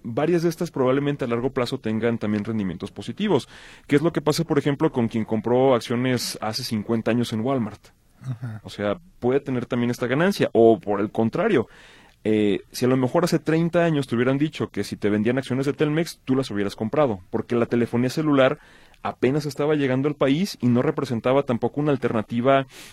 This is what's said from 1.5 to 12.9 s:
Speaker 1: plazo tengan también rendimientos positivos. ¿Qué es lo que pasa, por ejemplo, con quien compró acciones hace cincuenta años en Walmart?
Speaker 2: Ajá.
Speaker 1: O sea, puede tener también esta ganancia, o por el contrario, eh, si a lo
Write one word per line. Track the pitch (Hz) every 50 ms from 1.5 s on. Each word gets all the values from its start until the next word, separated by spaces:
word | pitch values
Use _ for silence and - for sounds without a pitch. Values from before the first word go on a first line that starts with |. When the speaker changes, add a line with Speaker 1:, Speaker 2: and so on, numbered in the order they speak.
Speaker 1:
plazo | - 127 120 - 135 120
tengan | - 113 110 110 117 117 117
también | 113 113 107 107 104 101
rendimientos | 110 113 107 98 90 80 87 95 -
positivos. | - 101 - 120 120 - 208 208 170 117 - - - - - - - - _
¿Qué | - 143
es | 139
lo | 156 165 -
que | 165
pasa, | - 160 - - 160
por | - 156
ejemplo, | 143 - 147 143 131 156 151
con | - 127 113
quien | 110 - 113 104
compró | - 110 110 - 117 120 127 131 135 123
acciones | 113 - - 120 120 127 131 127 117 - - - -
hace | - 110 117 135 127
cincuenta | - 117 107 98 - 117 113 - 117
años | 117 120 117 - 117
en | 110
Walmart? | 110 117 - 127 107 104 101 - _ - _ _ _ _ _ _
Speaker 2:
Ajá. | - 131 120 - 127 117 107 107 -
Speaker 1:
O | 95
sea, | - - 101 104 98 90 - - _ -
puede | 120 120 131 143
tener | 139 139 127 123 123
también | - 135 120 120 123
esta | 120 - 127
ganancia, | 117 131 151 175 196 196 - 127 - -
o | 110 117 113 113 -
por | - 101 101 101
el | 104 101
contrario, | - 113 113 113 - 160 190 226 185 120 104 - - - - - - - - - _ _ -
eh, | 107 110 107 104 104 95 - - _
si | - - 123
a |
lo | 123